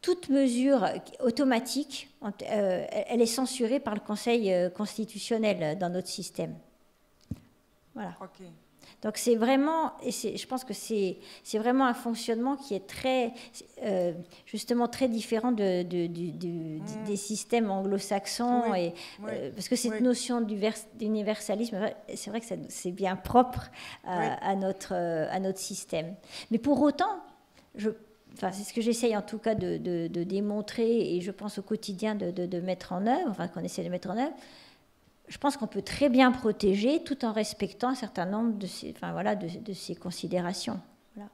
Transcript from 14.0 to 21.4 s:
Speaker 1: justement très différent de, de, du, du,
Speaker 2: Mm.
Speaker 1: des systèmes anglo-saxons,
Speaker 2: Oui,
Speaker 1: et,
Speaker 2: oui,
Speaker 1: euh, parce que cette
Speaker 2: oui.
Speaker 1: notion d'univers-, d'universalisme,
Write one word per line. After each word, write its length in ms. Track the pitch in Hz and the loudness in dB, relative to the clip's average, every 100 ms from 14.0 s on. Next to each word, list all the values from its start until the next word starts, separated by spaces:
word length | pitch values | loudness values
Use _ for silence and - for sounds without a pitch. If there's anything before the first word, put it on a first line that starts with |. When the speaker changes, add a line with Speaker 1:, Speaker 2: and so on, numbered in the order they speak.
| 175 170 170 - | 2 -2 -10 -18
Speaker 1:
justement 440 | - 214 - 240 233 | -10 -8 0 2 2
très 180 | - 262 | 2 2
différent 440 | 226 208 226 240 | 2 0 0 2
de, 320 | 233 196 180 | 2 4 2
de, 240 | 180 175 170 | 0 0 -2
du, 240 | 170 175 | -2 -6
du, 160 | 156 175 170 160 156 | -4 -6 -4 -6 -6
Speaker 2:
Mm. 240 | 160 214 214 | -6 -6 -4
Speaker 1:
des 100 | 202 | -4
systèmes 540 | - 214 - 240 220 | -2 -6 0 2 2
anglo-saxons, 920 | 190 196 202 - 202 196 - 240 247 233 | 0 0 0 0 -2 -2 -2 2 4 4
Speaker 2:
Oui, 80 | 190 | 2
Speaker 1:
et, 140 | 170 170 - - | 0 -4 -14 -12
Speaker 2:
oui, 100 | 214 | -8
Speaker 1:
euh, 200 | 220 139 | -6 -6
parce 140 | 214 - | -8 -2
que 80 | 247 | 0
cette 160 | 240 | 0
Speaker 2:
oui. 100 | 214 | 4
Speaker 1:
notion 380 | 247 247 - 240 | 4 4 0 0
d'univers-, 340 | 220 208 208 220 - - | 0 0 0 -2 -10 -6
d'universalisme, 800 | 214 214 208 214 | -2 0 0 -2